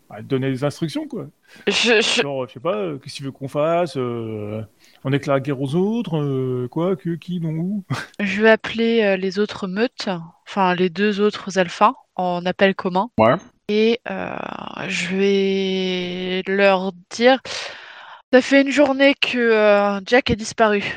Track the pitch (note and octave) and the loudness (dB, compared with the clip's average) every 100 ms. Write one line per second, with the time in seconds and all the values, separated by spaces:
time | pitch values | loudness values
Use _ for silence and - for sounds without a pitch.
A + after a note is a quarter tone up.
0 | - G#2+ A2+ C3+ C3+ C3 C#3+ - D#3+ D4 | -18 -16 -6 -4 -2 -2 -4 -4 -6 -6
1 | D4+ G#3 C#3 _ _ - - G3 A3+ A3 | -8 -10 -12 _ _ -8 -4 0 2 2
2 | A3+ A#3+ C#3+ C3+ B2+ B2 D3+ G#3 F#3 C3+ | 2 0 -2 -4 -6 -6 -4 -4 -4 -8
3 | C3+ - C3+ - C#3 D3 D#3 E3+ F3 C3+ | -12 -12 -12 -10 -6 -2 0 2 0 -2
4 | B2 A#2 A2 G#2+ G#2 G#2+ A2 _ _ _ | -4 -4 -6 -6 -6 -8 -10 _ _ _
5 | C3+ C#3 D3 C#3 C#3 C3 C#3 E3 G3 A#3 | -2 0 2 0 0 -4 -2 0 0 -2
6 | A3 D#3+ C#3+ C3 B2+ B2 B2 D#3+ F3 F#3 | -2 -2 -2 -2 -2 -4 -4 -2 -2 -2
7 | E3+ E3+ - F3+ D#3+ D#3+ F3+ G#3 - C3 | -4 -6 -6 -6 -4 -4 -4 -6 -6 -8
8 | - - G3+ G3 A3 A3 - A3+ A#3 A#3 | -8 -6 -4 2 4 4 0 -2 0 2
9 | G3+ F#3+ F#3+ F#3 G#3 - F#3+ F#3+ B3+ - | 2 0 -2 -2 -4 -4 -6 -4 -4 -4
10 | A3 F3 E3+ - - G3+ F#3 F3+ F#3 E3 | -6 -6 -8 -18 -8 0 2 2 0 0
11 | G#3 G3 G#3 - G3+ F#3 F3 - G#3+ C4+ | 0 2 0 -2 -4 -2 0 4 2 2
12 | _ - F3+ F3 F3+ - G3 F#3+ F#3+ F3+ | _ -6 -4 -2 -2 2 2 2 -2 -2
13 | A#3 - A2+ D#3+ - _ - G#3+ A3 A#3 | 0 4 4 4 -2 _ -2 2 2 0
14 | - F#3+ F2+ - - - - - F#3+ F3+ | -4 -8 -8 -8 -10 -10 -12 -10 -8 -6
15 | F3 F#3+ G3 G3 G3 F#3+ F#3+ F#3+ F#3 F3+ | -4 0 2 2 2 0 -2 -2 -2 -4
16 | F3+ F3+ F#3 F#3 F#3+ G3 G3 F#3+ F#3+ F3+ | -6 -6 -6 -6 -2 2 4 4 0 -8
17 | - - B3 C4 - - - - - - | -10 2 4 4 0 -10 -10 -14 -20 -20
18 | - - _ B3+ - C#4 C#4 C4 C#4 C4+ | -20 -20 _ 4 6 4 4 4 2 4
19 | C#4 C#4 - B3 A#3 A3 G#3+ G3+ G3+ G3+ | 4 4 0 0 2 4 6 6 4 -2
20 | F#3+ B3 - G#3+ A3 - A3 G3+ - | 2 2 2 -2 -4 2 2 2 -2